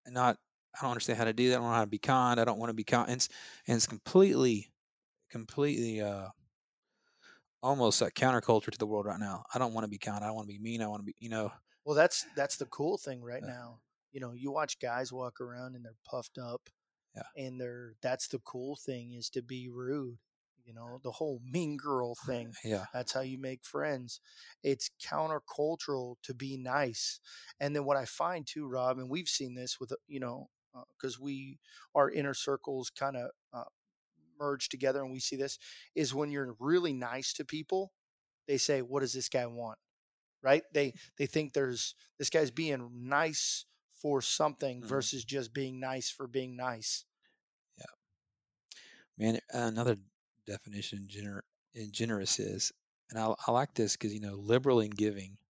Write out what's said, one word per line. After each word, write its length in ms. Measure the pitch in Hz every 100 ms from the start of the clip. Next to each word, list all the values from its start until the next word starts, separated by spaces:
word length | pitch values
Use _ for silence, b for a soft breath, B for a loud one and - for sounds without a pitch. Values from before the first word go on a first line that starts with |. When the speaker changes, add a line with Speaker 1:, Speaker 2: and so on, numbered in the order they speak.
| -
Speaker 1:
not, 300 | 123 123 - _ _ _ -
I 60 |
don't 80 | 131
understand 280 | 120 - 113
how 60 |
to 80 | 113
do 160 | 110 123
that. 60 | 127
I 20 |
don't 100 | 117
know 60 |
how 60 | 117
to 20 | 104
be 80 | 104
kind. 420 | - 131 123 120
I 40 |
don't 140 | 117 107
wanna 160 | 117
be 100 | 113
kind." 240 | 104 123 -
And 80 | 127
it's, 120 | - B B B -
and 100 | 117
it's 100 | 110
completely, 880 | 107 - 185 196 131 131 107 - _ _ _ _ _ _
completely, 720 | 120 110 - 147 117 117 110
uh, 280 | 104 98 95 - _ _ _ _ _ b b b b b _ _
almost 380 | 127 139 117 -
like 140 | 107
counterculture 560 | - 131 123 - 113 -
to 80 | -
the 80 | 107
world 200 | 107 101
right 120 | 98
now. 260 | 104 98 -
I 60 | 123
don't 160 | 123
wanna 140 | 113 110
be 100 | 101
kind. 260 | - 104
I 60 | 104
wanna 140 | 110 104
be 100 | 101
mean. 240 | 113 117
I 40 | 107
wanna 140 | 104
be, 100 | 101 -
you 100 | 117
know. 240 | 110 104 - _ _
Speaker 2:
Well, 100 | 147
that's, 300 | 147 175 - -
that's 220 | - 139 -
the 100 | 127
cool 300 | - 147 196
thing 240 | - 127
right 200 | 120 123
Speaker 1:
Yeah. 20 |
Speaker 2:
now. 360 | - 123 120 117 _ _ _
You 80 | 135
know, 120 | 127
you 180 | 120 139
watch 280 | 143 151 -
guys 340 | 123 120 127
walk 280 | 127 127 -
around 340 | 123 123 127
and 100 | 127
they're 120 | 117 110
puffed 340 | - 131 - -
up. 320 | 123 120 - _ _ _ _
Speaker 1:
Yeah. 140 | 107 - -
Speaker 2:
And 240 | 131 127
they're, 360 | 123 123 120 110
that's 260 | 127 131 -
the 120 | 123
cool 360 | - 127 131 143
thing, 380 | - 123 120
is 160 | 120 -
to 120 | 131
be 260 | 120 127 123
rude. 500 | 120 127 147 127 117 _ _ _ _
You 100 | -
know, 260 | 113 117 127
the 100 | 131
whole 280 | - 156 127
mean 320 | 123 160 160 147
girl 360 | 147 131 120
thing. 420 | 120 127 123 117 110
Speaker 1:
<laughs> 20 |
Yeah. 220 | 113 101 98
Speaker 2:
That's 200 | 123 123
how 80 | 131
you 160 | 131 131
make 260 | 131 131 -
friends. 540 | 147 151 135 123 - B B B -
It's 280 | 139 135 - -
countercultural 1160 | - 147 156 151 - - 151 165 - 139 123 123
to 100 | -
be 220 | 123 139 135
nice. 640 | 127 139 131 113 - - B B B -
And 160 | 143 147
then 80 |
what 140 | 143 143
I 80 | 127
find 400 | - 170 175 135
too, 200 | 151 143
Rob, 300 | 127 127 127
and 120 | 127
we've 180 | 156 165
seen 260 | - 135
this 260 | 123 123 -
with, 120 | 123 135 -
you 120 | 139
know, 300 | 127 127 131 _ _
uh, 100 | 127 123 _
'cause 200 | 135 120
we, 400 | 139 139 135 139 B B B
our 160 | 147 139
inner 240 | - 139
circles 560 | - - 135 - 131 120
kinda, 420 | - 139 131 123 - _
uh, 120 | 123 - - _ _ _ _ 151 -
merge 300 | 143 139 -
together 340 | 131 135 135
and 100 | 131
we 80 | 131
see 160 | - 135
this, 220 | 139 - B B B
is 200 | - 139
when 160 | 135 147
you're 260 | 143 131 110
really 340 | 135 180 170
nice 400 | 131 123 127 135
to 100 | -
people, 480 | 143 156 151 190 190 _ _ _ _ _ -
they 120 | 135
say, 240 | - 139
"What 180 | 123 139
does 120 | 131
this 140 | 127 -
guy 160 | 131 120
want?" 320 | 117 117 110 _ _ _ _ _ _
Right? 220 | - 151 -
They, 220 | 151 139 - B -
they 80 | 143
think 260 | 156 151
there's, 400 | 143 135 120 - - b -
this 120 | 139
guy's 200 | 160 143
being 560 | 120 160 135 120 123 123
nice 580 | 143 160 147 - - - _ _
for 280 | - 147 139
something 600 | - - 151 131 139 123
Speaker 1:
Mm-hmm. 20 |
Speaker 2:
versus 400 | 110 135 - 135
just 300 | 117 139 113
being 260 | 131 131 127
nice 300 | 131 131 -
for 160 | - 131
being 280 | 131 127 123
nice. 500 | 127 117 107 - - _ _ _ _ _ _ -
Speaker 1:
Yeah. 80 | - - _ _ _ _ _ _ _ B B B B -
Man, 220 | 110 113 -
another 460 | 123 117 110 123 104 98 _ _ _ -
definition 600 | 104 - 101 - 104 98
gener-, 340 | 101 104 98 - _ _
in 180 | 117 107
generous 460 | 101 117 104 95 -
is, 320 | 104 101 - - _ _ -
and 80 | 113
I, 160 | 110 - -
I 40 |
like 220 | 120 139
this 220 | - 107 -
'cause, 160 | 107
you 80 | 107
know, 140 | 104 98
liberal 440 | 101 123 135 120
in 100 | 107
giving, 480 | 101 107 98 95 101 _